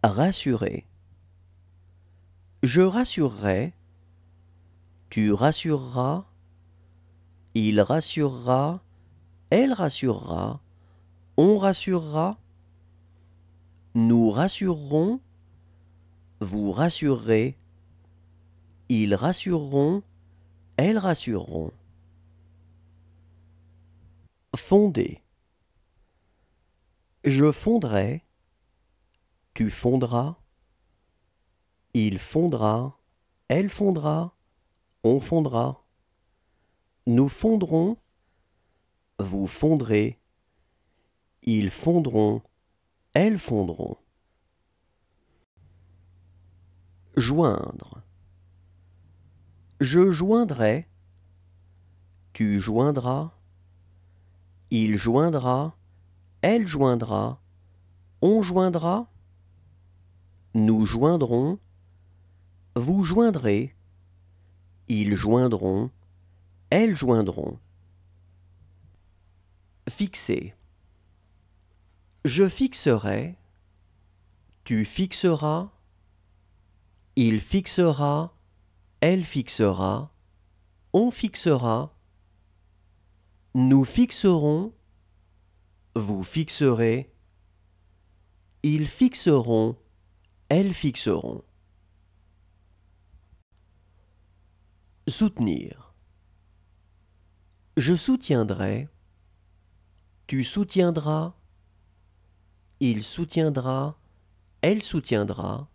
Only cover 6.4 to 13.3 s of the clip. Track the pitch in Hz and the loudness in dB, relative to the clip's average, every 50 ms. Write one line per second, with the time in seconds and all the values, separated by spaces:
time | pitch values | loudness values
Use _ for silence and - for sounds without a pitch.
6.4 | _ _ _ _ _ _ _ _ _ _ _ _ _ _ _ _ _ _ _ _ | _ _ _ _ _ _ _ _ _ _ _ _ _ _ _ _ _ _ _ _
7.4 | _ _ _ 113 110 107 104 104 101 - 139 160 160 - - 160 147 139 131 123 | _ _ _ 0 0 2 4 4 4 4 2 -2 -2 -4 -4 -2 -2 -2 -2 -6
8.4 | 120 123 127 131 143 151 175 185 _ _ _ _ _ _ _ _ _ _ _ _ | -2 0 0 2 0 -2 -4 -8 _ _ _ _ _ _ _ _ _ _ _ _
9.4 | _ _ - 208 262 277 254 214 175 147 - - - 127 107 95 - - 82 85 | _ _ 2 2 4 2 0 -2 -2 -4 -2 -2 -2 -2 -2 -2 -4 -8 -6 -6
10.4 | 95 107 120 143 _ _ _ _ _ _ _ _ _ _ _ _ _ _ _ - | -4 -6 -8 -10 _ _ _ _ _ _ _ _ _ _ _ _ _ _ _ 4
11.4 | 156 190 214 202 190 196 185 - - 196 185 175 160 151 147 156 165 185 214 - | 6 6 6 4 2 0 0 0 -2 -4 -4 -4 -4 -4 -4 -2 -2 -2 -4 -8
12.4 | _ _ _ _ _ _ _ _ _ _ _ _ _ _ _ _ _ _ | _ _ _ _ _ _ _ _ _ _ _ _ _ _ _ _ _ _